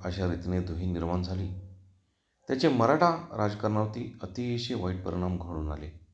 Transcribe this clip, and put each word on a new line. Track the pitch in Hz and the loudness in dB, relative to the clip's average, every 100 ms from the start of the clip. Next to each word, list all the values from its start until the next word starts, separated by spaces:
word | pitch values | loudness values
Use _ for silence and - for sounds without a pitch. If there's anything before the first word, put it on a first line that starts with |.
| 92 | -4
अशा | 95 90 | 0 0
रीतीने | 87 90 90 | 0 0 0
दुही | 87 82 90 | 0 -2 -2
निर्माण | 85 82 90 | 0 0 0
झाली, | 90 92 98 - - - - _ _ _ _ _ - | 0 -2 -4 -6 -12 -18 -20 _ _ _ _ _ -6
त्याचे | 135 160 | 2 4
मराठा | 123 113 151 170 165 - 110 | 6 6 6 6 4 -2 -2
राजकारणावरती | 104 107 107 107 107 120 120 - | 0 0 0 2 0 -2 -8 -8
अतिशय | - - 123 120 120 117 | -10 -4 -2 -2 -2 -2
वाईट | 92 92 | -2 -2
परिणाम | 92 90 90 90 | -2 -2 0 -2
घडून | 85 80 78 | -4 -4 -4
आले. | 73 76 - - | -4 -8 -14 -20